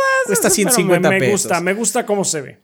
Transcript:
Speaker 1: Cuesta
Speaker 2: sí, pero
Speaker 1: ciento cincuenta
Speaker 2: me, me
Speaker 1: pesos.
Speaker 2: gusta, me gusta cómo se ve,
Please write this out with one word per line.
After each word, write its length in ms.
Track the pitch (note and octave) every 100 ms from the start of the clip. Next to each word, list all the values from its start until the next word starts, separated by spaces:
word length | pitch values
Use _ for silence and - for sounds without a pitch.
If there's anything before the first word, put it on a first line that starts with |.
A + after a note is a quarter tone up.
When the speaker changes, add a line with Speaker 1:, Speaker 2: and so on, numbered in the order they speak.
| C5+ C5 B4+
Speaker 1:
Cuesta 240 | A#4+ -
Speaker 2:
sí, 120 | -
pero 80 | -
Speaker 1:
ciento 0 |
cincuenta 340 | B3 F3 F3 F3+
Speaker 2:
me, 40 | F#3+
me 40 |
Speaker 1:
pesos. 220 | G3+ G3+
Speaker 2:
gusta, 160 | - E3+
me 140 | F3+
gusta 300 | G3+ A#3 B3 A3+
cómo 180 | G3+
se 160 | F3+ D#3
ve, 200 | C3 -